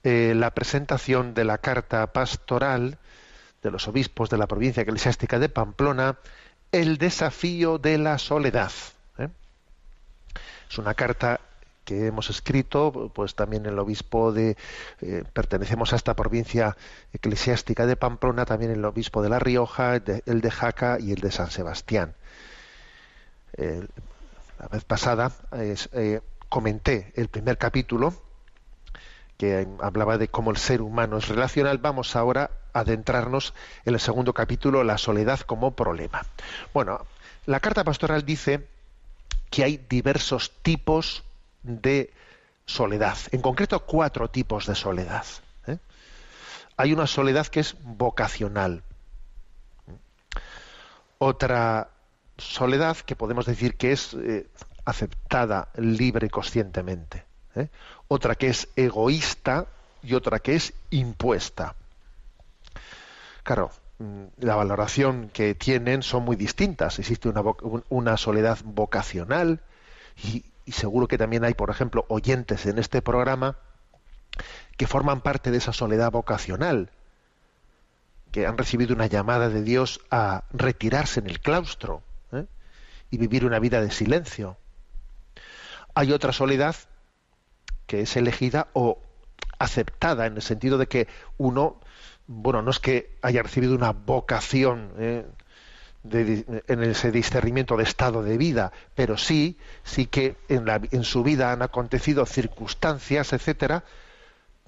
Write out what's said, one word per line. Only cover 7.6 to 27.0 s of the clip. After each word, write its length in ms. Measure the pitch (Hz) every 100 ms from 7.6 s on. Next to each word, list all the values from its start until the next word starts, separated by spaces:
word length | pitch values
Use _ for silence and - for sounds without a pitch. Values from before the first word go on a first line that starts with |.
| 165 160
de 180 | 151 156
la 220 | 156 143
soledad, 540 | - 151 135 110 98 - - - - -
¿eh? 100 | 143 - - _ _ - - - - - - - - - -
Es 100 | -
una 160 | 104
carta 440 | 107 123 120 123 120 - - - _
que 220 | - 98 110
hemos 240 | 110 107
escrito, 800 | 104 - 135 131 143 147 135 113
pues 220 | - 101
también 320 | - 104 107 107
el 100 | 101
obispo 540 | 101 104 - 113 113
de, 260 | 107 113 104 - - - -
eh, 240 | 87 92 -
pertenecemos 600 | - 104 95 95 113 113
a 40 | 120
esta 180 | -
provincia 600 | 113 110 117 113 120 107 - - - -
eclesiástica 760 | - 113 104 - 120 - 113 120
de 100 | 127
Pamplona, 480 | 127 120 127 120
también 260 | 120 110 117
el 140 | 110
obispo 360 | 107 110 110 110
de 80 | 104
La 120 | 123
Rioja, 560 | 123 123 120 - 123 123
el 80 |
de, 180 | 104 101 120
el 140 | 117
de 80 | 113
Jaca 460 | - 120 - 123 123
y 100 | 104
el 80 | 98
de 140 | 98
San 180 | - 85
Sebastián. 640 | - 85 85 - 110 82 - - - - - - - - - - - - - -
Eh, 300 | - 78 82 101 - - - - - - -
la 80 | -
vez 160 | 107
pasada, 480 | - 110 127 113 123 - -
eh, 200 | 123 107 101 -
eh, 300 | 123 107 110 - - -
comenté 640 | - 110 107 - 120